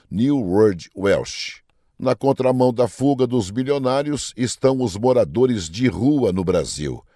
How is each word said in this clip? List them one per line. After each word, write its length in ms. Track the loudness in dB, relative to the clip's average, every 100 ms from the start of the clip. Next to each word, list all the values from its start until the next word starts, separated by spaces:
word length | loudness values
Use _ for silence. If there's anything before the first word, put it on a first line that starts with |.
| -8
New 280 | -2 0 0
World 520 | 0 4 4 2 -8 -2
Welsh. 640 | 0 0 -2 -10 -12 -14 _ _ _ -6
Na 160 | -4 0
contramão 580 | 0 2 2 2 2
da 140 | 2 -2
fuga 400 | 0 0 0 0
dos 240 | 0 -2
bilionários 840 | -4 -2 -2 0 -2 -2 -6 -6 -6
estão 440 | -6 0 0 2
os 140 | -2 0
moradores 760 | 2 2 2 2 2 2 -4
de 180 | -2 0
rua 440 | 2 0 2 2
no 140 | 0 0
Brasil. 580 | 0 0 -6 -8 -8 -14